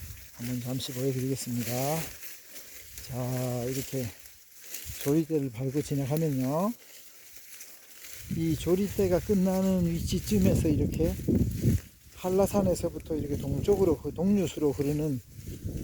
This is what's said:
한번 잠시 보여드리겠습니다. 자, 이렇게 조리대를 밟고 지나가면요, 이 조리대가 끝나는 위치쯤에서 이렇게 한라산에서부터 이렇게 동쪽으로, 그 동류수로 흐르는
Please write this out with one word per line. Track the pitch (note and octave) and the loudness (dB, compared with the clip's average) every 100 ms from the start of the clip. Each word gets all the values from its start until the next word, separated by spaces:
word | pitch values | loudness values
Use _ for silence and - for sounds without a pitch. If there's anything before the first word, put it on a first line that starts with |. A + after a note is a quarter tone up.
| - - - - | -12 -16 -16 -10
한번 | A#2+ B2 | -6 -4
잠시 | B2 C3 - | -4 -4 -4
보여드리겠습니다. | B2+ C3+ B2+ C3 C3 B2+ A#2+ A2+ B2 C#3 E3 E3 - - - - - - - - - - | -2 -2 0 -2 -4 -4 -4 -2 -2 -2 -2 -4 -10 -14 -16 -18 -18 -18 -18 -16 -16 -10
자, | B2 B2+ B2+ B2+ B2 B2 | -6 -4 -2 -2 -2 -4
이렇게 | C3+ - C3+ A#2 - - - - - - - - - | -4 -4 -4 -4 -8 -20 -20 -20 -20 -14 -12 -12 -6
조리대를 | C#3 D#3 D#3 D#3 C3+ | 0 2 2 0 0
밟고 | A2 C3 D3 | -4 -2 -2
지나가면요, | - C#3+ C3+ D#3 D#3+ C3 B2+ D#3 G#3 - - - - - - - - - - - - - - - - E3 | -2 0 0 0 2 0 0 0 0 -4 -12 -20 -20 -20 -20 -20 -18 -18 -18 -20 -20 -18 -16 -12 -6 -2
이 | E3 D3 | 0 0
조리대가 | D#3+ F#3 G3 - F#3+ F3 | 2 2 0 0 2 2
끝나는 | - G3 F#3+ F#3 F#3+ F#3 E3+ | 4 4 4 4 4 4 2
위치쯤에서 | E3+ - F3 - G#3 F#3 D#3+ D#3+ | 0 0 -2 2 4 6 6 4
이렇게 | C#3+ D3 - D#3+ - - - - - - - - - - - | 4 2 2 0 0 0 2 2 2 2 2 -2 -20 -20 -6
한라산에서부터 | F#3 F#3+ G3 G3+ F#3+ E3 E3+ D3+ - D#3 | 0 4 4 4 2 2 -2 -4 -4 -4
이렇게 | C#3+ C#3+ | -2 -2
동쪽으로, | C#3 C#3 - G3 F3+ D3+ | -2 0 2 6 6 4
그 | D3 | 0
동류수로 | D3 F#3+ G3+ D#3+ - D3 | 0 4 4 2 2 2
흐르는 | B2+ C#3 D3+ D#3 B2+ - - - F2+ - - | 2 0 2 0 -2 -6 -14 -12 -8 -6 -4